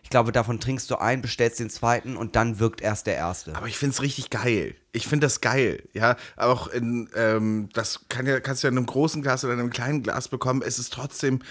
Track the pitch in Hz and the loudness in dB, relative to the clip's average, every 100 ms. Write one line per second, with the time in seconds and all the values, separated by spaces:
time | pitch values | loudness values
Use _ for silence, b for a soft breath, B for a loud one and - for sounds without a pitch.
0 | - 127 117 120 110 113 127 131 - 127 | 0 2 4 2 0 -2 -2 -4 -2 0
1 | 110 131 123 - 117 - 110 - 117 120 | 2 0 -2 2 2 2 -8 -2 0 0
2 | 127 104 110 113 117 104 113 - 107 107 | -2 -6 -2 2 2 2 0 2 -2 0
3 | 107 69 85 92 - 78 110 - 143 127 | -2 -2 -2 -4 -8 -8 -4 -2 0 0
4 | 139 135 - 110 120 104 67 - _ 113 | -2 -4 -6 -2 2 2 0 -8 _ -4
5 | - 151 143 - 113 135 113 69 - 104 | 0 2 2 2 2 2 2 0 -6 2
6 | 113 120 B B 120 123 - 120 117 120 | 2 2 B B 4 4 0 -4 -2 -4
7 | 110 110 113 110 110 110 101 - 107 - | -4 0 2 4 2 0 -2 -4 -4 -6
8 | - 127 131 131 139 127 139 127 120 131 | -6 -4 0 0 -2 0 2 2 0 2
9 | 156 156 139 131 131 123 120 117 123 147 | 2 0 0 0 0 -2 -2 -2 -2 0
10 | 107 - - 127 127 131 117 123 123 127 | 0 -4 -4 -2 0 0 0 -4 -6 -6
11 | 139 - 139 131 B | -8 -2 0 0 B